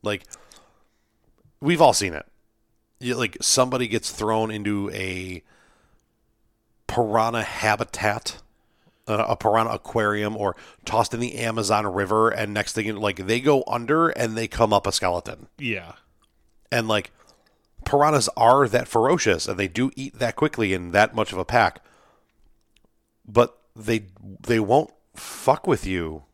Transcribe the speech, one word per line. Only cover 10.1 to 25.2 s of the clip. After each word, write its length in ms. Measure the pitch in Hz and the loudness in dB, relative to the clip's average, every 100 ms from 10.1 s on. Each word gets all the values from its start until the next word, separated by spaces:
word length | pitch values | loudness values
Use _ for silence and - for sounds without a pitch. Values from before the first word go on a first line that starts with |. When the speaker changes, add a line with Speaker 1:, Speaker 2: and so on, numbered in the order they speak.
| 104 104 | 0 -4
Speaker 1:
or 220 | 107 101 - - - - | -2 -4 -4 -14 -16 -4
tossed 260 | 113 113 | 0 0
in 80 | 117 | -2
the 140 | 120 - | -6 -4
Amazon 500 | 117 113 101 104 104 | -4 -2 0 0 0
River, 440 | 92 95 107 113 | -2 0 2 2
and 240 | 110 107 | 0 -4
next 180 | 104 101 | -4 -4
thing 140 | - 107 | -4 -4
you 80 | |
know, 60 | 104 | -2
like, 260 | 104 98 95 | -4 -4 -2
they 140 | 117 | 0
go 220 | 131 139 - | 2 2 2
under 420 | 120 117 156 165 | -6 -2 0 0
and 260 | - 117 | 0 -4
they 140 | 110 113 | -4 -6
come 240 | - 113 | 2 4
up 140 | 104 98 | 4 2
a 60 | |
skeleton. 560 | - 92 87 - - - _ | -2 -2 -2 -6 -16 -16 _
Speaker 2:
Yeah. 340 | 135 101 71 - _ _ _ _ _ _ _ | -8 -8 -10 -20 _ _ _ _ _ _ _
Speaker 1:
And, 180 | 123 110 | -4 0
like, 240 | 107 - _ _ _ _ _ _ _ | -2 -2 _ _ _ _ _ _ _
piranhas 440 | - 143 147 151 110 - | -2 2 4 4 0 2
are 320 | 113 131 131 | 6 6 6
that 200 | 120 - | 2 0
ferocious, 580 | 113 120 170 - 87 - | 2 2 2 2 0 -2
and 100 | 92 | -4
they 100 | 98 | -4
do 220 | 85 131 - | -2 -4 -4
eat 220 | 135 107 | -14 -4
that 180 | 120 - | -4 0
quickly 360 | 151 - 107 | -2 0 0
in 200 | 92 90 | 0 0
that 220 | 95 107 | 4 4
much 180 | 113 104 | 2 -4
of 60 | 92 | -4
a 60 | |
pack. 360 | 92 120 98 - _ _ _ _ _ _ _ _ _ _ _ _ _ _ - | 0 2 2 0 _ _ _ _ _ _ _ _ _ _ _ _ _ _ -2
But 320 | 107 120 _ _ - | 2 2 _ _ -14
they, 300 | 107 113 98 - 98 95 - | -2 -2 -4 -20 -20 -18 0
they 140 | 113 | 0
won't 300 | 101 131 160 _ _ | 4 2 2 _ _
fuck 520 | - | -20